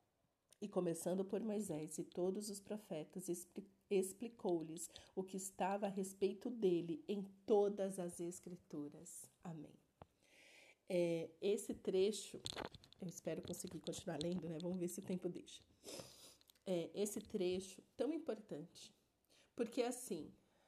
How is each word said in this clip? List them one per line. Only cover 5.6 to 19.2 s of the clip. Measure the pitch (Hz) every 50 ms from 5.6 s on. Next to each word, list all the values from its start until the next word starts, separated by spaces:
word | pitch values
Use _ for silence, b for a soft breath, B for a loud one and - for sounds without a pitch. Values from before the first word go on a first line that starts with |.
| 190 185 196 202 214
a | 196
respeito | 190 196 190 190 - - 196 190 196 - - 247
dele | 247 226 202 185 175 165 165 170 160 147 -
em | - 208 202 190 196 - - _
todas | - 220 202 208 202 208 208 190 196 190 190
as | 175 175 170 -
Escrituras. | 170 170 175 - - 175 180 - - _ - 151 147 147 156 156 170 - - - - - _ _
Amém. | - 180 160 151 - - - - _ _ _ _ - - _ B B B B B B B B B B B B B _ -
É, | 190 175 175 170 165 165 165 - - -
esse | - 214 240 226 - - -
trecho, | - - 208 185 185 190 214 208 - - - - - - - - - - - - - - - - -
eu | 196 170
espero | - - - 175 160 170
conseguir | - - 180 - - 185 - 156
continuar | - 175 165 - - 180 165 143
lendo, | 160 170 180 180 - 170
né? | 165 156
Vamos | 180 175 185 185
ver | 175 175
se | 180 202
o | -
tempo | - 185 180 - 180
deixa. | - - - - - - - _ - B B B B B B B B B B B B B B - _ _ _
É, | 190 185 170 165 - -
esse | 180 208 214 - 220
trecho | - - - 214 180 180 180 190 190 - - - - _ _
tão | - 240 277
importante, | 330 311 - - 220 214 - - 170 143 165 - - - - - - _ _ _ _ _